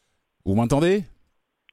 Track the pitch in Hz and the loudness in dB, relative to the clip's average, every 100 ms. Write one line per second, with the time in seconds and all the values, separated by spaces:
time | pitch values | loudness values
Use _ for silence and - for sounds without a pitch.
0 | _ _ _ _ 92 101 117 139 170 202 | _ _ _ _ -4 -2 0 0 2 0
1 | - - _ _ _ _ _ | -4 -18 _ _ _ _ _